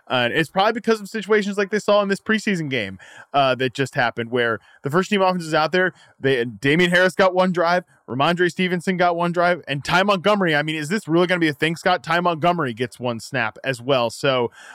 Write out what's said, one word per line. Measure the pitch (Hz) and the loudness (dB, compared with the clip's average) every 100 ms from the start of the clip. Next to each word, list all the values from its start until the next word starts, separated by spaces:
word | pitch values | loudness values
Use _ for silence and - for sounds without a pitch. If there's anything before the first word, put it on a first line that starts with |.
| - | -4
Uh, | 123 120 | -2 0
and | |
it's | - - | 0 0
probably | 190 214 | 0 0
because | 233 226 220 | 0 -2 -2
of | 196 | -4
situations | 220 190 214 202 196 | -10 0 0 0 -4
like | 196 | -2
they | 208 | -2
saw | - 208 | 2 2
in | 202 | 2
this | 196 | -2
preseason | - 214 - 180 147 | -2 -2 0 -2 -2
game, | 127 98 95 - - - | -4 -4 -10 -18 -20 -2
uh, | 143 135 123 | 2 2 2
that | 131 | -2
just | 139 131 147 | -2 -4 -2
happened | 117 120 117 | -2 -2 -4
where | 123 117 110 - _ | -2 0 -2 -8 _
the | 143 | -2
first | 170 185 | -2 0
team | 202 | 0
offense | 185 185 | 2 0
is | 160 156 | -2 0
out | 156 | 2
there. | 180 185 - - _ | 2 0 -4 -18 _
They, | 135 131 120 | 0 0 -2
Damian | 104 139 160 175 | -2 0 2 2
Harris | 180 185 - | 4 2 4
got | 190 | 2
one | 180 185 | 2 0
drive, | 175 170 180 - _ - | 2 0 0 -2 _ -10
Ramondre | 123 151 175 180 | 0 0 2 0
Stevenson | - 185 180 196 180 | 0 -2 -2 -2 0
got | 175 170 | 0 0
one | 175 | -2
drive, | 175 175 170 - | 2 0 0 -4
and | 139 - | -8 0
Ty | 175 | 0
Montgomery, | 196 196 196 208 175 | 2 2 2 2 2
I | 147 | 0
mean, | 156 160 | 0 -4
is | 147 | -4
this | 214 - | -4 0
really | 170 180 | 2 2
gonna | 180 | 2
be | 160 | 0
a | |
thing, | 143 156 170 | 0 -2 0
Scott? | 190 180 | 0 0
Ty | - 170 | 0 0
Montgomery | 175 160 170 175 135 | 0 2 0 0 -4
gets | 113 123 - | -4 -6 -4
one | 123 113 | -6 -6
snap | - 131 110 - | -6 -4 -4 -4
as | 135 120 | -6 -6
well. | 123 131 117 | 0 0 0
So | - 139 127 117 - - | 0 0 0 -2 -6 -20